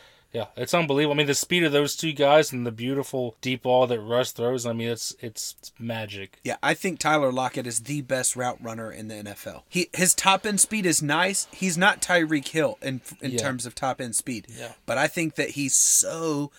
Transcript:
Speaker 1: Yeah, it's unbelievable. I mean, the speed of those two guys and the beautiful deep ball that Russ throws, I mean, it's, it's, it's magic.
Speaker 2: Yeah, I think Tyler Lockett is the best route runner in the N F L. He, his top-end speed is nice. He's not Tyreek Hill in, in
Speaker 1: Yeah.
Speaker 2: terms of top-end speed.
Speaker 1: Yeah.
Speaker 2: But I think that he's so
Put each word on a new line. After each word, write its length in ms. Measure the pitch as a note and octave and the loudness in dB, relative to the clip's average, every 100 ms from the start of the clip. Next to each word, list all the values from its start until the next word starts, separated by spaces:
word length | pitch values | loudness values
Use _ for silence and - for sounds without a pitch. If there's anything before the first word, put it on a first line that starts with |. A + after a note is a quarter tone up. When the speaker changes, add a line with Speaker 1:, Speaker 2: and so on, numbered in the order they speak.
| - _ _ | -20 _ _
Speaker 1:
Yeah, 120 | A#2+ G#2 - | -8 -8 -6
it's 160 | B2 | -2
unbelievable. 400 | F3 D#3+ C#3 D3+ | 0 2 2 2
I 40 | C#3+ | 2
mean, 80 | D3 | 2
the 80 | |
speed 280 | C3+ - F3 | 0 0 2
of 100 | D#3+ | 4
those 220 | C#3+ C#3+ | 4 2
two 200 | - E3 | 0 -4
guys 380 | C#3+ C#3 D3+ D3 | 2 6 8 6
and 120 | B2+ A#2+ | 0 -6
the 60 | |
beautiful 640 | A2 B2 C#3 B2+ C3+ B2 - | -4 -4 -2 -2 -4 -4 -4
deep 220 | C3 B2+ | -4 -2
ball 220 | B2+ B2+ B2+ | 4 6 6
that 140 | A#2+ | 2
Russ 320 | G#2+ A#2+ B2+ | 0 0 0
throws, 320 | - A#2 C3 | 0 0 0
I 80 | A#2 | -2
mean, 160 | A#2 A#2 | -2 -2
it's, 260 | A#2 - - | -4 -6 -10
it's, 360 | A#2+ - - - | -12 -10 -12 -12
it's 140 | - - | -18 -10
magic. 600 | A#2 A2+ G#2+ G2 G2 _ | -8 -6 -8 -10 -14 _
Speaker 2:
Yeah, 140 | B2 - | -8 -2
I 100 | C#3+ | 0
think 260 | D#3+ G3 D#3 | 0 -2 -2
Tyler 320 | D3+ D#3 C3+ | 2 2 2
Lockett 360 | B2+ B2+ - B2 | 0 -2 -4 -6
is 140 | A#2 | -6
the 200 | A#2 D3 | -6 -6
best 340 | C3 C3 B2 | -2 0 0
route 220 | B2 B2+ - | -2 -4 -4
runner 320 | A#2 A2+ A2+ | -8 -10 -10
in 180 | C#2 G#2+ | -10 -12
the 80 | G#2+ | -12
N 100 | G2+ | -12
F 200 | G2 - | -12 -14
L. 200 | D2+ - | -14 -6
He, 220 | F3 F3 | -4 -2
his 220 | - F3+ | 2 2
top-end 440 | - F#3+ F#3+ G#3+ G3 | 4 2 2 2 0
speed 240 | - G#3+ F#3 | 0 0 0
is 160 | D#3 | 2
nice. 460 | D3+ D#3 F#3+ G3 - | 2 2 2 0 -6
He's 240 | - F#3 E3 | -4 -2 2
not 240 | G3 - | 4 2
Tyreek 480 | - F3+ D#3+ D#3 C#3 | 2 2 2 0 -2
Hill 300 | D#3+ C#3 - | 0 0 -2
in, 220 | C3+ C3 - - | -6 -6 -8 -10
in 120 | C#3 | -6
Speaker 1:
Yeah. 80 | A#2+ | -4
Speaker 2:
terms 260 | C#3 B2+ A#2 | -4 -6 -8
of 80 | |
top-end 420 | - C3+ B2 B2 G#2+ | -6 -4 -4 -4 -4
speed. 300 | - A#2 - | -4 -8 -10
Speaker 1:
Yeah. 240 | A2+ A#2+ - - | -14 -14 -12 -4
Speaker 2:
But 100 | A#2+ | 0
I 100 | D3+ | 0
think 280 | - E3 | 0 -2
that 160 | - C#3+ | -2 -4
he's 240 | - C#3 | -2 0
so 760 | - - - - E3 E3 D3 C#3+ | 2 4 4 2 -2 -2 -2 -4